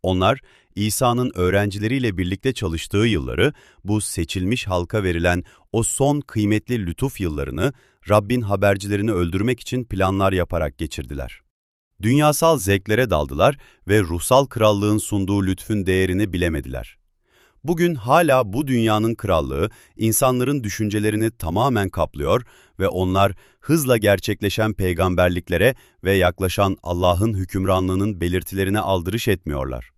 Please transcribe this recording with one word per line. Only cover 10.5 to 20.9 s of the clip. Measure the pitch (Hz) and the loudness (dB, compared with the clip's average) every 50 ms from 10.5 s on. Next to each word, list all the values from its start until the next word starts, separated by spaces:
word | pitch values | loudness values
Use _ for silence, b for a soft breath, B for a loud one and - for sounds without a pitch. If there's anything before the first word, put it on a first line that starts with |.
| - 85 82 73 - | -2 -2 -2 -4 -4
geçirdiler. | - 82 78 - - 69 60 71 67 64 62 - - _ _ _ _ _ _ _ _ _ _ _ _ | -6 -8 -8 -8 -10 -10 -10 -10 -10 -10 -10 -14 -18 _ _ _ _ _ _ _ _ _ _ _ _
Dünyasal | - 107 135 147 151 151 147 - 165 165 165 | -2 2 2 4 4 4 2 4 4 2 2
zevklere | 131 87 98 101 98 - - 107 113 131 113 | 2 2 0 0 0 2 0 2 2 2 2
daldılar | 90 76 76 67 65 76 92 131 147 b b b b b b | 2 0 0 -2 0 4 4 4 2 b b b b b b
ve | 90 101 107 | 2 2 2
ruhsal | 95 82 85 85 - - 127 135 139 | 2 0 -4 -4 0 4 4 4 4
krallığın | - - 117 110 107 104 101 104 107 107 | 2 0 2 4 4 4 4 2 2 0
sunduğu | 107 - - 107 101 98 92 101 101 98 | 0 -2 -2 -2 -2 0 0 0 0 0
lütfün | 92 92 - - - 110 104 92 | 0 -2 -4 -4 -4 -4 -2 0
değerini | 92 92 95 95 92 90 95 107 95 87 | 2 2 2 2 2 0 -2 -2 -2 -2
bilemediler. | 87 87 85 80 73 65 60 65 62 58 - _ _ _ _ _ _ b b b b b b b b - | -2 -2 -2 -2 -4 -6 -8 -10 -10 -12 -14 _ _ _ _ _ _ b b b b b b b b -4
Bugün | 135 175 160 175 175 165 | -4 0 0 0 0 0
hala | 127 101 117 143 170 175 147 131 131 123 98 95 | -2 0 2 4 4 4 4 2 2 2 0 -2
bu | 127 151 | -4 -2
dünyanın | 135 131 120 113 110 107 107 107 113 117 | 0 0 2 2 2 2 2 0 -2 -2
krallığı, | - - 98 90 80 71 64 67 71 90 110 b b b b b | -4 -2 0 0 0 0 -2 -2 -2 -4 -4 b b b b b
insanların | - 110 113 107 - 139 127 127 123 123 131 147 143 113 | -2 -2 0 2 2 2 2 2 0 0 -2 -2 -2 -4
düşüncelerini | 104 - - 110 104 | -6 -6 -4 -4 -2